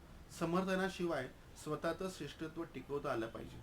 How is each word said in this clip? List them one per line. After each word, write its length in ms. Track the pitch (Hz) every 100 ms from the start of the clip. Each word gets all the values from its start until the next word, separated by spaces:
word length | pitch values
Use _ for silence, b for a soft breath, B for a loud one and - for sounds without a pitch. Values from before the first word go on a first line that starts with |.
| - - - -
समर्थनाशिवाय 880 | 160 175 190 185 185 185 170 147 127 - - -
स्वतःचं 460 | 151 151 165 160 190
श्रेष्ठत्व 520 | 185 143 - 160 165
टिकवता 500 | 160 135 - 143 147
आलं 140 | 120 117
पाहिजे. 340 | - 127 -